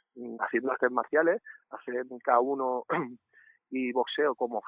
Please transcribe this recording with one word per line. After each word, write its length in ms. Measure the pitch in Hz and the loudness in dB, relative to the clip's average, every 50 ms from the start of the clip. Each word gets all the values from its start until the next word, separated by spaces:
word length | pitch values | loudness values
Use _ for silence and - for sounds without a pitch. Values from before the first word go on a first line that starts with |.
| _ _ _ | _ _ _
mm, 220 | 127 120 117 113 113 | -14 -12 -10 -6 -6
haciendo 320 | - - - 117 127 135 | -6 -2 -2 0 0 0
artes 200 | 127 - 131 123 | 0 2 0 2
marciales, 500 | 127 120 113 - 143 151 165 165 190 233 _ - - - _ - | 2 0 -2 2 2 4 4 4 2 0 _ -12 -20 -20 _ -16
hacen 480 | - - - 131 120 123 127 127 127 120 - | -16 -14 -10 -6 -6 -6 -6 -6 -10 -6 0
K 160 | 135 123 120 | 4 4 4
uno 440 | 127 135 143 135 131 127 127 123 - - | 4 4 0 0 0 -2 -2 -2 -2 -2
<clears throat> 300 | - 170 139 123 123 - _ _ _ - - - - _ _ - | -4 -2 -2 -4 -8 -16 _ _ _ -20 -20 -20 -20 _ _ -6
y 220 | 131 131 127 123 | -4 -2 -2 0
boxeo 420 | 120 131 117 - - 147 151 143 123 | 2 0 0 0 0 0 2 2 2
como 260 | - 131 120 120 107 - | 0 -2 -2 -2 -6 -4